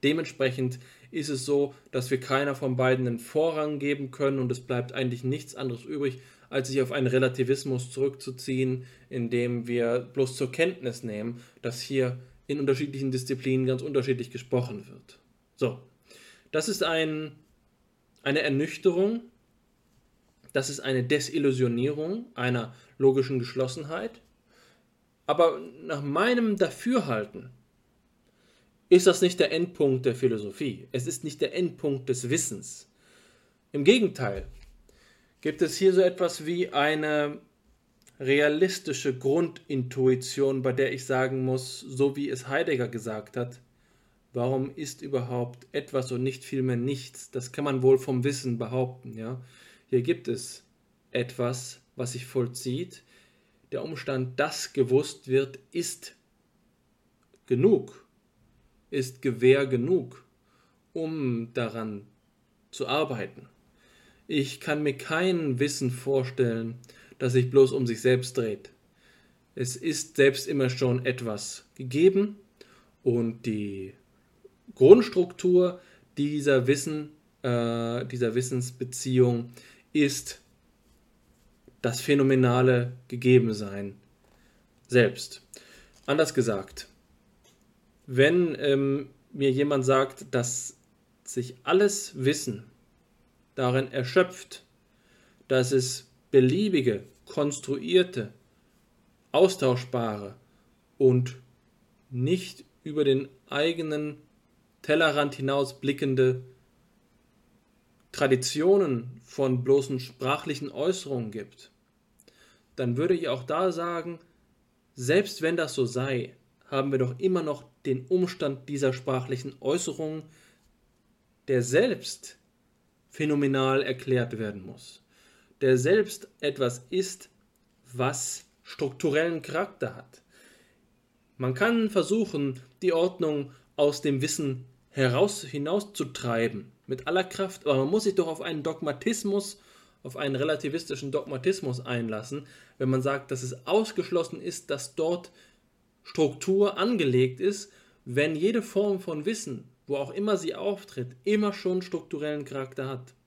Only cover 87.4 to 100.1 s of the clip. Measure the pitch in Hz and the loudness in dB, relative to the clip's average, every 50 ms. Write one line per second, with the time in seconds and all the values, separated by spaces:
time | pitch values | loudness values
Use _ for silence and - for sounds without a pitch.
87.4 | _ _ _ _ _ _ _ _ _ _ _ _ _ - 127 123 135 147 175 180 | _ _ _ _ _ _ _ _ _ _ _ _ _ -6 4 6 6 6 6 4
88.4 | 180 170 147 - - 143 139 139 139 139 139 143 139 - - _ _ _ - - | 4 2 0 0 2 2 4 4 4 2 0 -2 -4 -8 -16 _ _ _ -6 0
89.4 | 139 135 127 131 143 147 147 135 127 131 135 131 135 135 - - - - - 127 | 2 2 4 2 2 2 2 2 4 4 4 4 4 2 -2 -14 -16 -4 -2 -2
90.4 | 120 - - - - - - _ _ _ _ _ _ _ _ _ _ - - 127 | -2 -2 -4 -8 -8 -10 -14 _ _ _ _ _ _ _ _ _ _ -8 -6 -6
91.4 | 123 123 123 - _ - 160 190 208 202 202 - - - - 143 131 135 151 151 | -6 -6 -10 -10 _ 2 4 4 4 4 2 -2 -8 -10 -8 0 2 2 2 2
92.4 | - - 107 101 - - _ _ _ _ _ _ _ _ _ _ _ _ _ _ | -2 -6 -8 -8 -10 -18 _ _ _ _ _ _ _ _ _ _ _ _ _ _
93.4 | _ _ _ - 131 123 123 131 131 - - 135 123 - - 180 180 180 - - | _ _ _ -2 0 2 2 2 0 0 -4 -4 -4 2 4 4 2 2 0 -16
94.4 | - _ - - _ _ _ _ _ _ _ _ _ _ _ _ _ _ _ _ | -18 _ -20 -20 _ _ _ _ _ _ _ _ _ _ _ _ _ _ _ _
95.4 | _ _ 135 131 127 127 139 131 127 127 - - - _ _ _ _ _ - 139 | _ _ 2 2 2 4 4 2 2 2 -4 -8 -12 _ _ _ _ _ 6 8
96.4 | 127 127 139 185 214 208 180 151 127 123 107 98 - - _ _ _ - - - | 8 8 6 4 2 2 2 2 2 2 0 0 -6 -12 _ _ _ -8 -2 0
97.4 | 147 143 143 - - - 135 - - 160 175 185 180 180 - 127 110 - - - | 0 0 -2 -4 -6 -6 -6 -4 -2 2 4 4 4 4 -2 -6 -6 -6 -10 -18
98.4 | _ _ _ _ _ _ _ _ _ _ _ _ _ _ _ _ _ _ - 143 | _ _ _ _ _ _ _ _ _ _ _ _ _ _ _ _ _ _ 4 6
99.4 | 180 185 185 - 147 131 123 123 - - - 123 117 113 | 6 6 4 2 2 2 2 2 -2 -4 -4 -2 -2 -2